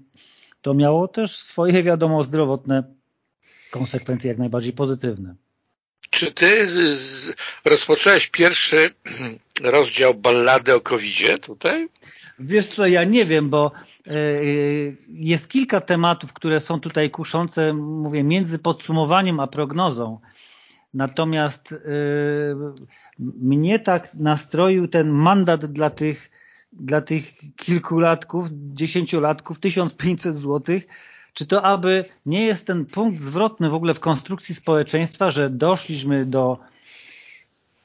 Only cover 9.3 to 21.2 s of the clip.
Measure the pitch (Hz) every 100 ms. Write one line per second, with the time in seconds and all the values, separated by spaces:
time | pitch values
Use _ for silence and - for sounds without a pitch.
9.3 | 110 _ - 127 143 123 127 131 110 123
10.3 | 120 120 131 123 120 - 120 104 95 101
11.3 | - - 104 170 320 330 _ - - -
12.3 | - 131 208 208 - 190 175 180 240 180
13.3 | 156 147 147 147 - - _ - 151 151
14.3 | 147 147 147 143 147 143 139 - 160 160
15.3 | 165 - 262 262 202 - 175 170 165 139
16.3 | - 160 156 151 165 160 156 151 - 156
17.3 | 165 175 165 156 151 151 156 151 147 143
18.3 | 185 170 160 170 165 - 160 151 185 185
19.3 | 156 135 147 139 156 180 120 113 113 _
20.3 | _ - _ _ _ _ 135 135 139